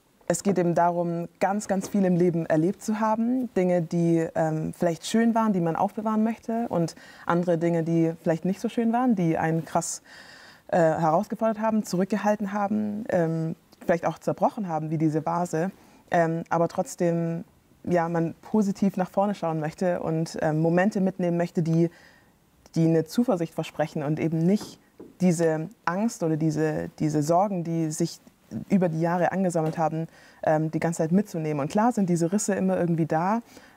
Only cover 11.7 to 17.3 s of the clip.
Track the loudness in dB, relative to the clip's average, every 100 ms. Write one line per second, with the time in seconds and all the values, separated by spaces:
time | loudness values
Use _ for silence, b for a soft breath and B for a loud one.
11.7 | 0 0 0 0 0 0 0 -2 -2 -2
12.7 | 0 -2 -4 -2 0 2 0 -2 -6 _
13.7 | -10 -2 0 0 -4 -4 0 -2 -2 -4
14.7 | -4 -2 0 0 0 -2 -2 -2 -2 -4
15.7 | B B B _ 0 2 0 -2 0 0
16.7 | -2 -6 -2 0 0 -2